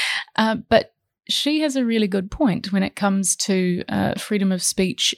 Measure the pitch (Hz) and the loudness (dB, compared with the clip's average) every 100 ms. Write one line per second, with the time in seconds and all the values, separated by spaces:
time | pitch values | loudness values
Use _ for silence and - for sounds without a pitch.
0 | - - - - 220 220 - 226 - _ | -2 -4 -4 -2 0 -2 2 2 2 _
1 | _ _ - - 285 311 302 262 240 226 | _ _ -6 -2 0 0 0 0 0 2
2 | 208 196 190 - 277 - 190 196 190 - | 2 0 -4 0 2 2 0 0 0 0
3 | 202 196 185 - - 190 180 175 - 196 | 0 2 0 -2 0 0 2 0 -2 -2
4 | 190 - - 208 190 185 - - 190 - | 0 -2 -2 0 0 0 -2 0 -2 0
5 | - | -4